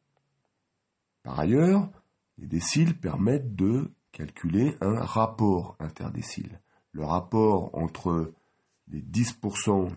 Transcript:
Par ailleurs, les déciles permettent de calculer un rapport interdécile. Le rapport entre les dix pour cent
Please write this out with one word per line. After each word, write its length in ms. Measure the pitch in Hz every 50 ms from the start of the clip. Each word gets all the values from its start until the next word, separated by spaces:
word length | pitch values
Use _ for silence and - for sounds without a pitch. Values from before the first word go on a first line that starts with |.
| _ _ _ _ _ _ _ _ _ _ _ _ _ _ _ _ _ _ _ _ _ _ _ _ -
Par 160 | 62 65 73
ailleurs, 500 | 76 92 117 143 165 180 190 202 196 - - - _ _ _ _ _ _ _ -
les 80 | -
déciles 540 | - 78 85 - - - 147 165 170 - -
permettent 560 | - 90 - - 92 113 135 147 131 117 104
de 360 | 92 92 101 117 135 147 - - _ _ _
calculer 640 | _ - 78 - - - - 85 82 101 127 147 - -
un 180 | - 98 107 117
rapport 760 | - - - 113 110 110 113 110 110 101 95 87 87 - - -
interdécile. 840 | 80 80 - - - 82 - 82 82 - - - - - - - _ _ _ _ _ _
Le 120 | - 80 76
rapport 720 | 73 82 90 90 - 113 110 110 107 101 92 82 - -
entre 560 | - 82 80 - - - 90 85 82 80 80 - _ _ _ _ _ _ _ _ _ _ -
les 120 | - 78
dix 320 | - - 82 110 120 117 -
pour 240 | - - 104 98 -
cent 320 | - 110 101 95 92 90 87